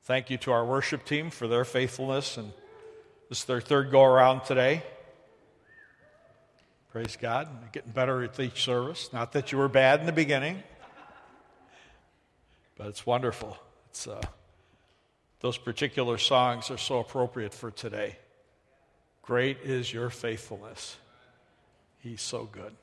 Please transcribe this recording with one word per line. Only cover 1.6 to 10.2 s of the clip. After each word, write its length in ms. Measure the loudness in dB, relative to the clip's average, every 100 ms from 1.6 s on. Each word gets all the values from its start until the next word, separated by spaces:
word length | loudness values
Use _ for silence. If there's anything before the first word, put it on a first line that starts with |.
| 0
faithfulness, 720 | 0 -2 -4 -4 -2 -4 -10
and 160 | -12 -16 -20 -20 -20 -20 -20 _ _
this 120 | -10
is 40 |
their 160 | -4 -4
third 320 | 2 2 6
go-around 540 | 8 10 10 8 6 0
today. 380 | 2 4 2 -4 -18 -20 -20 _ _ _ _ _ -20 -20 _ _ _ _ _ _ _ _ _ _
Praise 240 | -8 -8 -6
God. 320 | -4 -4 -4 -12
You're 120 | -14
getting 180 | -14 -8
better 320 | 0 0 0
at 160 | -4 -4
each 240 | -6 -2
service. 480 | 0 0 -2 -8 -10
Not 220 | -6 -2
that 180 | -2 -2
you 60 | 0
were 100 | 4
bad 320 | 8 8 6
in 60 | 4
the 80 |
beginning, 500 | 2